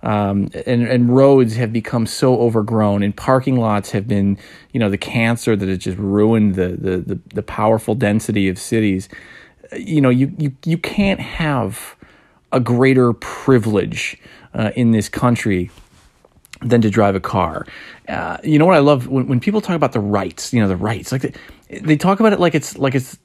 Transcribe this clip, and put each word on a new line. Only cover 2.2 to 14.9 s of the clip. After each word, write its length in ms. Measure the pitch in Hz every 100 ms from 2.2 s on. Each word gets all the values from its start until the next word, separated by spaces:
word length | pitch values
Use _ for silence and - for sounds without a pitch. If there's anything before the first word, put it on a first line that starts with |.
| 131 123
overgrown, 640 | 120 113 104 113 107 101
and 120 | 101 101
parking 420 | - 131 127 127
lots 340 | 113 104 -
have 160 | 104 107
been, 300 | 101 98 98 - - _
you 80 | 120
know, 100 | 107
the 80 | 98
cancer 600 | - 120 117 117 - 107
that 100 | 95
has 120 | 92
just 180 | 98 92
ruined 580 | 104 101 107 113 107 95
the, 140 | 90
the, 280 | 92 95 92
the, 220 | 85 92 - 104
the 80 |
powerful 520 | - - 107 110 - 110
density 520 | 104 107 - 101 95
of 100 | 92
cities. 520 | - 113 107 95 - - - - - _ - -
You 240 | - 156
know, 100 | 131
you, 240 | 123 139 -
you, 180 | 147 131 -
you 120 | 165
can't 420 | - - 196 190
have 760 | - - 160 135 101 113 - - - _ _ _ _
a 80 | 131
greater 500 | 117 120 123 131 123
privilege, 1040 | 113 - - - 127 107 104 - - - - - - -
uh, 200 | - 110 -
in 140 |
this 180 | 120